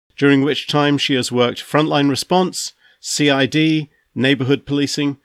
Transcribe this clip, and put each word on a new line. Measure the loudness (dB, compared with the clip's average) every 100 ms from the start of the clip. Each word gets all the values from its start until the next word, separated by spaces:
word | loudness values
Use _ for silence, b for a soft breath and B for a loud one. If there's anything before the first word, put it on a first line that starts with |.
| _ 0
during | 2 4
which | 2 -2 -2
time | 0 2 0
she | 0
has | -2 -2
worked | 0 0 -2
frontline | -4 -2 0 0 0
response, | 0 0 0 0 -4 -10 -12 b b
C | -8 -2 2
I | 2 2
D, | 0 0 0 -4 _ _ -2
neighbourhood | 0 0 0 -2 -2
policing, | -4 -2 -2 -4 -6